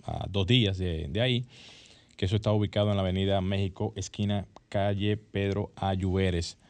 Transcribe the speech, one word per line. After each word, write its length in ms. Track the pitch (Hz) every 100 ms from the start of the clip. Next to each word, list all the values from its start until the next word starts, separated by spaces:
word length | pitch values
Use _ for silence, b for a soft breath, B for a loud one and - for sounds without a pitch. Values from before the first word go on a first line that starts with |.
a 220 | - - 90
dos 200 | 98 92
días 300 | 127 101 92
de, 300 | 90 80 76
de 120 | 101
ahí, 240 | 127 120 123 B B B B B B -
que 100 | 92
eso 120 | 101
está 160 | 107
ubicado 360 | 104 101 104 104
en 40 | 101
la 80 |
Avenida 380 | 92 95 98 98
México, 520 | 95 98 98 - 87 -
esquina 500 | - - 104 104 95 - -
calle 480 | 104 101 98 104 104
Pedro 560 | - 98 101 98 - -
Ayuberes. 800 | 98 95 95 95 95 87 85 -